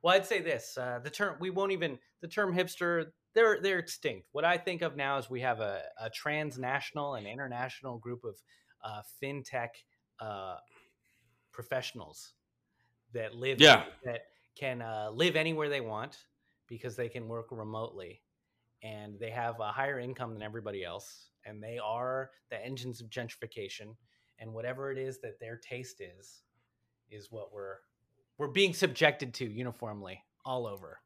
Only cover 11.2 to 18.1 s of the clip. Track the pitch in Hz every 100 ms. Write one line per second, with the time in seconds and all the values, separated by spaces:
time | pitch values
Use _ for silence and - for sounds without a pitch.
11.2 | _ _ _ - 113 131 - 120 76 -
12.2 | - _ _ _ _ _ _ _ _ 120
13.2 | 110 120 131 127 151 110 - - - 117
14.2 | - _ _ - 139 123 113 110 107 113
15.2 | 175 156 160 156 147 139 113 107 135 -
16.2 | - _ _ _ _ 117 127 110 117 123
17.2 | 113 117 113 117 107 110 113 98 90